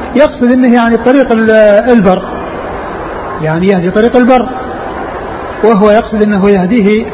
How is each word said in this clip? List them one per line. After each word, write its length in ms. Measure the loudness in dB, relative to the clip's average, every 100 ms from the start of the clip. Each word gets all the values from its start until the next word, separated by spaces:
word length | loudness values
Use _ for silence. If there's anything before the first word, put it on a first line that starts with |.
| -4 0
يقصد 360 | 0 2 0
أنه 220 | 2 4
يعني 200 | 2 2
الطريق 380 | 0 2 2 2
ال-، 180 | 0 2 4 4 4 4
البر، 320 | 4 4 0 -4 -10 -10 -10 -10 -10 -10 -12 -10 -10 -10 -6
يعني 240 | -4 0 0
يهدي 240 | 0 0
طريق 260 | 0 2 2
البر، 320 | 2 2 0 -8 -10 -10 -10 -10 -10 -10 -12 -12 -12 -2
وهو 260 | 0 2 4
يقصد 320 | 2 0 0
أنه 280 | 0 2 2
يهديه 560 | 2 0 0 2 0 -4